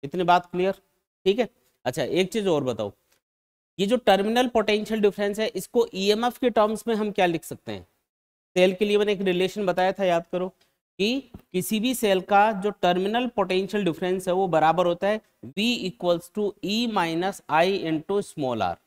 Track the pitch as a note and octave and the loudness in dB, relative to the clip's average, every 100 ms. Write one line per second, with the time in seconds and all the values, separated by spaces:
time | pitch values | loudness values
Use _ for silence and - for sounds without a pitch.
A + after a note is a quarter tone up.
0 | C#3+ F3+ F3 F3 F3 F3+ F#3 F#3+ _ _ | -8 -4 4 4 2 -2 -2 -2 _ _
1 | _ _ F#3+ G#3 A#3 _ _ _ - C3 | _ _ -2 0 -2 _ _ _ -6 -4
2 | B2 D#3+ F#3 A3+ G3 D#3 C3 A#2 G#2 - | -2 0 0 -2 0 0 0 -2 -4 -8
3 | _ _ _ _ _ _ _ - G3 A#3+ | _ _ _ _ _ _ _ -4 0 2
4 | - G3 G3+ A#3 B3+ A#3 G#3 G#3+ G#3+ A3 | 4 4 4 2 2 0 2 0 0 0
5 | G#3 G3 G#3 G#3 A3 - - A#3+ A#3 F3+ | 0 0 -4 -2 -4 -4 -2 0 0 0
6 | G3 G#3 A#3+ A#3 B3+ A3+ G#3+ A3 - A3 | 0 2 0 0 0 2 2 0 -4 -2
7 | G#3+ G3 F3+ E3 - B2 - G#2 F2+ _ | -2 0 0 0 -8 -14 -12 -12 -14 _
8 | _ _ _ _ _ F3+ F#3 F#3 G#3 G#3 | _ _ _ _ _ 2 2 2 0 2
9 | G#3 G3 G3 F3+ F3+ G#3 G3 F3 F#3 G3 | 2 0 0 0 -2 -2 -2 0 0 0
10 | F#3+ E3+ F3 F3 F#3 _ _ _ _ _ | 0 0 -2 -6 -6 _ _ _ _ _
11 | G3 C4 - - _ F3+ F3 G#3+ A#3 B3+ | -2 -2 -6 -20 _ -6 -2 -2 -2 0
12 | G#3+ F#3+ F3+ G3+ G#3+ G3+ G3+ G3+ F3 F3+ | 0 0 2 4 4 2 -4 0 0 2
13 | F#3+ A3+ B3+ A3+ F#3 F#3 F#3+ G#3+ F#3+ D#3 | 0 -2 -2 -2 0 0 -2 -2 -2 -2
14 | F#3 F#3 F3+ F3+ F#3+ E3 D#3 E3 F3 F3 | -2 -4 -2 -2 2 2 2 4 2 0
15 | G3 G#3+ _ _ - C3+ A3+ A#3 F#3 E3+ | -2 -2 _ _ -14 -4 -2 -2 -4 -4
16 | F3+ E3+ - - G3+ - - G#3+ A#3+ G#3 | 0 0 -2 -6 -6 -4 -4 -2 0 0
17 | E3+ E3 F#3 F#3+ _ D3+ F3 G3 D#3+ D#3+ | -2 -2 -4 -6 _ 2 2 0 -2 -4
18 | D#3 G3+ G3 - C3 A#2 F#2 E2+ | -2 -4 -4 -6 -4 -2 -2 -4